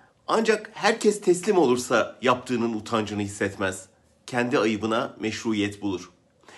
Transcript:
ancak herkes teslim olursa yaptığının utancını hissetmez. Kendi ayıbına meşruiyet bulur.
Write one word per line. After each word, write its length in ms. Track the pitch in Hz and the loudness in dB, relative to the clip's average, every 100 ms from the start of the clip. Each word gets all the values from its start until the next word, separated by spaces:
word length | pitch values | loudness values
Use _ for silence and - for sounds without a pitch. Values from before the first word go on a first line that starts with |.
| _ _ - | _ _ -2
ancak 440 | 196 220 208 - | 0 2 0 -2
herkes 460 | - 196 226 214 202 | -2 0 2 2 2
teslim 380 | 185 175 214 185 | 2 2 2 4
olursa 600 | 135 123 - 117 - - | 4 2 2 0 0 0
yaptığının 500 | 123 127 - 120 113 | 0 0 0 -2 -2
utancını 500 | 107 104 113 101 104 | -2 -2 -2 -2 -4
hissetmez. 640 | 101 - 101 - 98 92 - _ _ _ - | -6 -2 -4 -2 -4 -4 -12 _ _ _ -6
Kendi 320 | 123 120 131 | -2 0 2
ayıbına 580 | 110 104 113 113 135 - | 2 0 0 -2 -2 -6
meşruiyet 640 | 107 104 117 107 101 - | -6 -4 -2 0 -2 -4
bulur. 280 | 101 90 - _ _ _ - | -6 -6 -8 _ _ _ -20